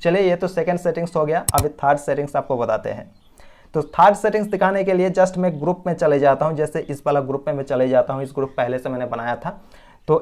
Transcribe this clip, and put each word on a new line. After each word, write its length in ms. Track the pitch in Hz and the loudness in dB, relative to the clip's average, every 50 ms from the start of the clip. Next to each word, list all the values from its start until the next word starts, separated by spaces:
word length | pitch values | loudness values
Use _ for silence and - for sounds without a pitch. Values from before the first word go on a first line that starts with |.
चलिए 280 | - 170 180 202 196 180 | -2 0 2 2 2 2
ये 60 | 175 | 0
तो 120 | 175 185 | 0 -2
सेकंड 320 | 180 - 170 160 180 175 170 | -4 -2 -2 -2 -2 -2 -2
सेटिंग्स 360 | - 175 160 170 170 170 - | -2 -2 -2 -2 -4 -4 -2
हो 100 | 160 151 | -2 0
गया, 200 | 151 156 175 - - - | 0 -2 -2 0 0 2
अभी 160 | 143 143 147 | 2 2 0
थर्ड 300 | - - 139 139 147 143 | -2 0 0 2 2 2
सेटिंग्स 360 | - 147 139 143 143 143 - | 0 -2 -2 -2 -4 -4 -4
आपको 220 | 139 135 - 131 | -4 -4 -2 -2
बताते 320 | 117 120 110 110 107 - 110 | -2 -2 -2 -2 -2 -4 -6
हैं। 200 | 104 117 110 - - _ _ - _ - - - - - - - - | -8 -10 -12 -16 -20 _ _ -20 _ -20 -20 -20 -20 -20 -14 -6 -4
तो 60 | 156 147 | -4 -4
थर्ड 320 | - - - 175 208 202 | 0 4 6 6 6 6
सेटिंग्स 320 | 202 - 214 208 214 208 208 | 4 2 0 0 0 -2 -2
दिखाने 340 | 202 190 196 190 196 196 190 | 0 2 2 2 2 0 0
के 100 | 196 185 | 2 2
लिए 160 | 180 185 190 | 2 2 2
just 280 | 170 185 185 185 180 | 2 2 2 2 2
मैं 220 | 175 185 180 156 139 | 0 -2 -2 -2 -2
ग्रुप 220 | 147 165 - - - | -2 -2 -2 -2 -4
में 60 | 180 165 | -6 -2
चले 260 | - 170 151 143 139 | 0 2 2 2 4
जाता 260 | 143 139 135 135 151 | 4 4 4 2 0
हूँ, 100 | 160 160 | -2 -2
जैसे 240 | 143 151 151 - 165 | -2 -4 -4 -4 -6
इस 240 | - - 143 - - | -6 -8 -8 -6 -2
वाला 120 | 147 147 143 | -2 0 0
ग्रुप 240 | 135 127 135 135 - | 0 -2 -4 -6 -4
में 60 | 156 147 | -4 -6
मैं 100 | 139 135 | -4 -4
चले 260 | 139 135 123 131 131 | -2 0 0 2 2
जाता 240 | 131 123 123 - 135 | 4 2 2 2 -2
हूँ, 100 | 135 139 | -6 -8
इस 100 | 135 - | -8 -6
ग्रुप 180 | 139 135 131 - | -6 -6 -4 -4
पहले 220 | - 123 120 127 127 | -4 -2 -2 -2 -4
से 100 | - 139 | -6 -6
मैंने 160 | 127 127 123 | -6 -6 -6
बनाया 300 | 117 117 117 117 120 120 | -6 -6 -6 -4 -4 -6
था। 240 | - - 175 202 - - - - - - - - _ _ | -6 -6 -10 -10 -12 -16 -20 -20 -20 -20 -20 -20 _ _
तो 120 | - 156 156 | 0 0 2